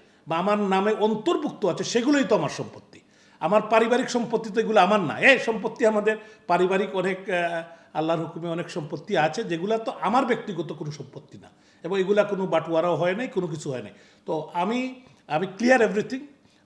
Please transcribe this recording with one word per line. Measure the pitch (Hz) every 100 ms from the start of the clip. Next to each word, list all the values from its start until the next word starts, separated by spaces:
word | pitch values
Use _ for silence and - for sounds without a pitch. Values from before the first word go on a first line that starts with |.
| _ _ -
বা | 165
আমার | 190 208
নামে | 202 190 202
অন্তর্ভুক্ত | 208 220 220 330 349 294 - 185
আছে, | 160
সেগুলোই | 160 233 247 285
তো | 247 208
আমার | 147
সম্পত্তি। | - 113 - - - _ _ _ -
আমার | 160 214
পারিবারিক | - 226 233 247 -
সম্পত্তি | 247 226 220 220
তো | 196
এগুলো | 202 214
আমার | 180 214
না। | 160 113
এই | 214 247
সম্পত্তি | 233 220 214 - 226
আমাদের | 214 208 214 - - -
পারিবারিক | 175 185 190 202 190
অনেক, | 185 190 214
আহ, | 180 170 170 165 - _
আল্লাহর | 160 160 165
হুকুমে | 160 165 170
অনেক | 165 170
সম্পত্তি | 180 151 170 - 185
আছে, | 156 160
যেগুলো | 196 165 190 226
তো | 226 -
আমার | 175 240 247
ব্যক্তিগত | 226 - 170 156
কোনো | 156 151
সম্পত্তি | - 127 - - 104
না। | - _ _ _
এবং | 165 190
এগুলা | 185 208
কোনো | 202 196 185
বাটোয়ারাও | 165 165 160 175 156
হয় | 175
নাই, | 196 254
কোনো | 196 180
কিছু | 151 156
হয় | 123
নাই। | 104 - - _ -
তো | 160 151
আমি, | 175 185 247 254 254 - _ -
আমি | 151 190
ক্লিয়ার | 185 240 254
এভরিথিং। | 214 196 - 262 294 _ _ _